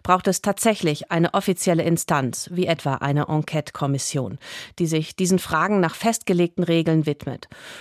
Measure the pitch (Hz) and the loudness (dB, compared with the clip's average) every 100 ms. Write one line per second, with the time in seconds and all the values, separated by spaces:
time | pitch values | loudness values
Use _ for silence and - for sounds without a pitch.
0 | - 180 196 180 - 196 226 208 165 147 | 0 2 2 0 -2 0 0 2 0 -2
1 | - 170 170 196 196 180 - 165 165 165 | -2 2 2 2 0 0 2 2 2 0
2 | - 151 127 - - 175 180 160 147 135 | 0 0 0 -4 -6 -2 0 0 -2 -2
3 | 143 143 147 156 151 156 - - 139 139 | 0 0 0 0 -2 -4 -6 -4 -2 -2
4 | - 147 113 131 - - - - 170 160 | -2 -4 -4 -8 -14 -16 -12 -4 -2 0
5 | 156 - 180 185 - 160 180 208 170 - | -2 -2 2 2 2 0 2 2 2 0
6 | 226 226 - 175 170 - 170 165 165 160 | -2 0 0 2 2 0 2 2 4 2
7 | 151 143 - 127 - - - - | 2 -2 -6 -12 -14 -20 -18 -18